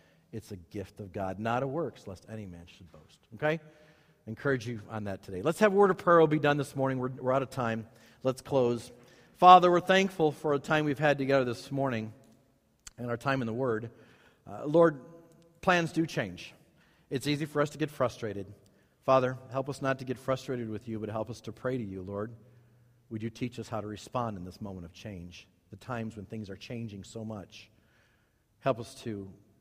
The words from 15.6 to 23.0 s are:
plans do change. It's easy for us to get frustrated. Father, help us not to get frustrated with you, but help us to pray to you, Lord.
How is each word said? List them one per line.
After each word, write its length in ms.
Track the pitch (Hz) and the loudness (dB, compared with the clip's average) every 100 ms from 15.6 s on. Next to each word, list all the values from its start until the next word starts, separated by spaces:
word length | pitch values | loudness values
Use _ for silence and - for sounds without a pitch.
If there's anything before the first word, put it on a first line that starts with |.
plans 300 | - 175 165 | 2 2 2
do 140 | 165 165 | 0 -2
change. 480 | 156 101 87 - - _ _ _ _ - | -2 -6 -8 -16 -20 _ _ _ _ -8
It's 160 | 139 143 | -4 -2
easy 200 | 147 151 | -2 -2
for 160 | 147 | -2
us 100 | 147 | -2
to 80 | 143 | -2
get 100 | 151 | -4
frustrated. 560 | - 123 - 110 98 98 - _ _ _ _ | 0 -2 -2 -8 -8 -10 -16 _ _ _ _
Father, 340 | - 131 127 127 - | 4 4 4 -4 -8
help 160 | 131 135 | -6 -6
us 140 | 135 | -4
not 160 | 135 131 | -4 -4
to 60 | 127 | -6
get 140 | 120 | -6
frustrated 500 | - 131 - 127 110 | -4 -4 -4 -6 -6
with 180 | 104 113 | -8 -8
you, 120 | 107 | -8
but 100 | 104 | -6
help 220 | 110 110 | -6 -6
us 100 | 110 | -10
to 100 | - | -14
pray 240 | - 127 131 | -8 -6 -4
to 80 | |
you, 200 | 101 95 | -6 -10
Lord. 280 | 92 101 117 117 - - _ _ _ _ | -8 -8 -8 -10 -20 -20 _ _ _ _